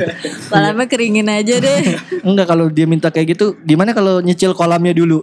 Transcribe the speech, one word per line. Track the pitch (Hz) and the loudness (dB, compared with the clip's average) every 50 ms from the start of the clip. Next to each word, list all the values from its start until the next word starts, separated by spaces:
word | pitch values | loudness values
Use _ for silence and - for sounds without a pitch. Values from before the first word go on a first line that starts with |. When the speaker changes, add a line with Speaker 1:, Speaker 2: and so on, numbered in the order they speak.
| 175 175 | -4 -4
Speaker 1:
<laughs> | - - - - - - - | -6 -8 -10 -12 -12 -12 -10
Speaker 2:
Kolamnya | - - 202 202 202 214 220 254 | -2 0 0 0 0 0 -2 -2
keringin | 247 285 233 233 233 208 214 214 | -2 -2 -2 0 0 0 0 0
aja | 208 214 208 214 214 240 240 | 0 0 -2 0 0 0 0
deh. | - 269 277 285 330 226 165 - - - 185 359 - | 2 2 0 2 0 0 -2 -4 -6 -8 -8 -4 -2
Speaker 1:
Enggak, | 180 196 196 190 170 | 0 2 2 2 2
kalau | 170 165 165 160 | 2 2 2 0
dia | 151 156 160 | 2 0 0
minta | 160 165 160 156 165 | 2 0 0 0 -2
kayak | 160 160 160 160 175 | -2 0 -2 -2 0
gitu, | 175 208 208 185 - | 0 0 -2 -2 -6
"Gimana | - 165 156 156 185 214 233 | 0 0 2 2 2 0 0
kalau | 233 202 190 190 180 | 0 0 2 0 0
nyicil | 180 180 180 175 - 190 185 | 0 0 0 2 0 0 0
kolamnya | - 170 170 170 170 170 175 175 | 0 0 0 2 2 2 0 2
dulu?" | 165 170 165 160 156 | 2 2 2 2 0